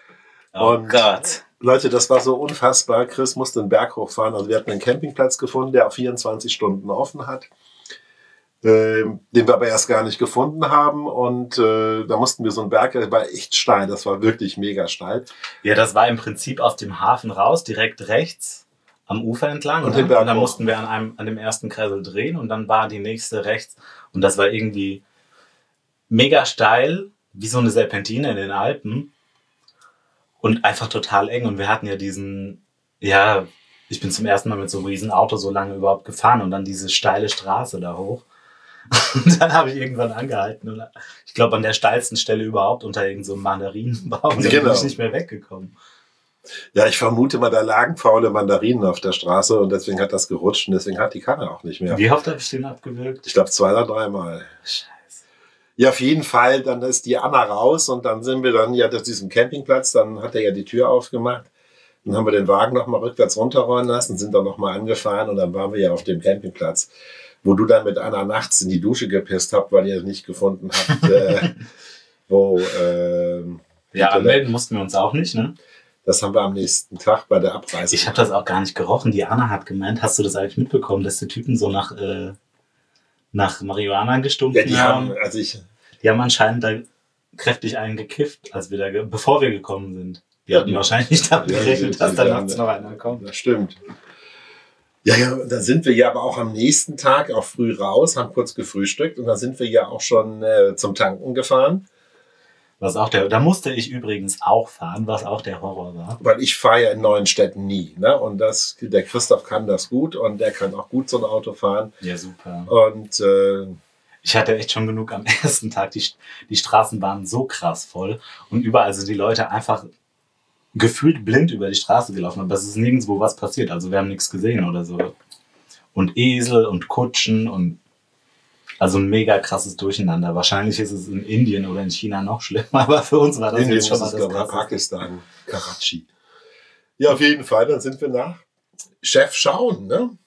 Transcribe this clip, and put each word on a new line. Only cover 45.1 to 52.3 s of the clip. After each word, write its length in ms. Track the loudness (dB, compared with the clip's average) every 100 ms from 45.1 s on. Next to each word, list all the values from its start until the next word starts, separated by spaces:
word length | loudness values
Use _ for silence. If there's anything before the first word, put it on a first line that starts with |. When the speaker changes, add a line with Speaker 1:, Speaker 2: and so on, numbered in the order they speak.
Speaker 1:
weggekommen. 640 | -4 -8 -14 -16 -18 -18 _ _ _ _ _ _ _ -20 -18 -2
Speaker 2:
Ja, 140 | 2 4
ich 100 | 4
vermute 420 | 2 2 2 2
mal, 120 | 2
da 100 | 2
lagen 380 | 2 2 2 2
faule 320 | 4 6 4
Mandarinen 540 | 2 2 2 2 2
auf 140 | 0 0
der 120 | -4
Straße 480 | -4 0 0 4 2
und 100 | 2
deswegen 300 | 0 -2 -2
hat 120 | -2
das 120 | -2 -4
gerutscht 380 | -2 0 0 0
und 80 |
deswegen 240 | -2 -2 -2
hat 140 | -4
die 60 | -2
Karre 300 | -4 -4 -6
auch 120 | -10
nicht 200 | -14 -6
mehr. 160 | -4 2
Speaker 1:
Wie 120 | 4
oft 160 | 4
hab 120 | 0